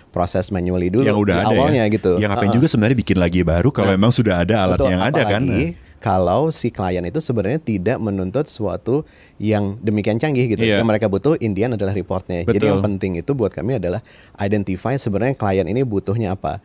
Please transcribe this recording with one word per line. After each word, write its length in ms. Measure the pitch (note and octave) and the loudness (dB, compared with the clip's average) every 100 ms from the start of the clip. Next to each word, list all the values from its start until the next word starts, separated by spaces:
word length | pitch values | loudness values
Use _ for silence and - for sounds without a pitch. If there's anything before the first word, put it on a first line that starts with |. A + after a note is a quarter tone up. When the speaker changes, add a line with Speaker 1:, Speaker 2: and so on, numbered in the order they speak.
| - | -8
Speaker 1:
proses 400 | F2+ F2 F#2+ F#2 | -4 -2 -2 -2
manually 400 | F#2 F2+ F2+ F2+ | -2 -2 0 0
dulu 140 | G#2+ | 2
Speaker 2:
Yang 140 | B2 G#2 | 2 2
udah 140 | G2+ | 2
Speaker 1:
di 80 | F2 | 2
Speaker 2:
ada 60 | G#2+ | 2
ya. 100 | G#2+ | 2
Speaker 1:
awalnya 260 | D3 C3+ G#2+ | 2 2 2
gitu. 240 | G#2+ F#2+ F2+ | 0 2 2
Speaker 2:
Ya, 120 | G#2 | 0
ngapain 200 | G2 G2+ | 0 2
Speaker 1:
Heeh. 80 | A2+ | 2
Speaker 2:
juga 120 | D#3+ | 2
sebenarnya 300 | A#2+ G#2+ B2+ | 2 2 2
bikin 200 | - F#2 | 2 2
lagi 240 | F2 F2+ | 2 2
baru 280 | F2 E2+ A#2 | 2 2 2
kalau 200 | - G2 | 2 2
Speaker 1:
Nah, 80 | F#2+ | 4
Speaker 2:
emang 140 | A2+ | 4
sudah 280 | A#2+ G#2+ F2 | 4 2 2
ada 160 | F#2+ A2 | 2 2
alat 160 | F#2 F2+ | 2 2
Speaker 1:
betul, 120 | F#2 | 2
Speaker 2:
yang 120 | F2+ | 2
ada 200 | G#2+ D#3 | 0 0
kan? 180 | G#2+ G2+ | 0 0
Speaker 1:
apalagi 240 | F2+ F#2+ E3 | 0 0 -2
Speaker 2:
Nah. 240 | - - - | -4 -16 -8
Speaker 1:
Kalau 480 | A2+ F#2 F2 G#2+ D#3+ | -2 0 2 2 0
si 160 | D#3 A#2+ | -2 -4
klien 320 | - F#2 F2+ | -4 -4 -2
itu 240 | F2 C3+ | -4 -6
sebenarnya 400 | D#3 A#2 F#2+ D#3 | -4 -2 0 -2
tidak 320 | - G2+ F#2 B2+ | -2 -2 -2 -2
menuntut 480 | A2 G2 F#2 B2 | -2 -4 -4 -4
sesuatu 640 | D#3 - G2+ F2+ A2 C#3 D#3 - - - | -6 -6 -6 -4 -2 -2 -4 -16 -20 -6
yang 400 | G#2 G#2 G2+ G2+ | -2 0 0 -4
demikian 400 | G#2+ G#2+ G#2 A2 | -2 -2 0 0
canggih 320 | D#3 C3 B2 | 0 0 0
gitu. 80 | G#2+ | 0
Speaker 2:
Iya. 240 | A2+ G2+ | 2 2
Speaker 1:
Yang 40 | A2+ | 2
mereka 160 | G#2+ G#2+ | 2 2
butuh, 320 | F#2+ C#3+ E3 | 0 0 0
in 160 | A2+ F#2 | 0 -2
the 80 | |
end, 160 | B2 A2 | -2 -2
adalah 160 | G2 G2+ | -2 -4
reportnya. 480 | F2 F#2 - F2 | -4 -6 -4 -4
Jadi, 160 | F2 G2+ | 0 2
yang 240 | G#2 G2 | 2 2
Speaker 2:
Betul. 40 | G#2 | 0
Speaker 1:
penting 200 | G2 G2 F2 | -2 -4 -4
itu 80 | E2 | -4
buat 240 | C#3 G2 - | -2 -2 -2
kami 240 | F#2+ C3 | -4 -4
adalah 240 | F2 G2 - - - - | -2 -6 -8 -20 -18 -6
identify 640 | G2+ G#2 G2 F#2 A2+ C3+ | -2 -2 -2 -4 -4 -4
sebenarnya 400 | A#2 G2 B2 C3+ | -2 -2 -2 -2
klien 240 | G#2 F#2+ | 0 0
ini 240 | E2 A2+ C3 | 0 -2 -2
butuhnya 480 | G2 - A2+ G2+ F#2+ | -2 -2 -2 -2 -4
apa. 240 | D2+ E2+ | -6 -8